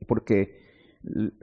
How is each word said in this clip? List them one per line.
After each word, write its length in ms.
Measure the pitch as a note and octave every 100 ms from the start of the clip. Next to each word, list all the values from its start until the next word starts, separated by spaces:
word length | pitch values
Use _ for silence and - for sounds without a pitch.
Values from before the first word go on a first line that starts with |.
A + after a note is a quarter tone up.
| -
porque 920 | - - G2+ G2 - _ _ _ _
l-, 280 | - - G#2+ -